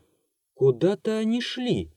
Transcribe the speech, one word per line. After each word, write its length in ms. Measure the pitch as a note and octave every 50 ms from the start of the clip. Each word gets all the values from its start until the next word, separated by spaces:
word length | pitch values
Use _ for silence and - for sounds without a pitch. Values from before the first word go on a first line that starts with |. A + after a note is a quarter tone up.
| _ _ _ _ _ _ _ _ _ _ _
Куда-то 600 | - C3 C3+ B2+ A2+ D#3 F3+ G#3 G3+ - A3 A3
они 240 | A3 A3 A3 A3+ B3
шли. 500 | A#3 - - B3+ B3 B3 F3+ G#2+ E2+ D#2+ _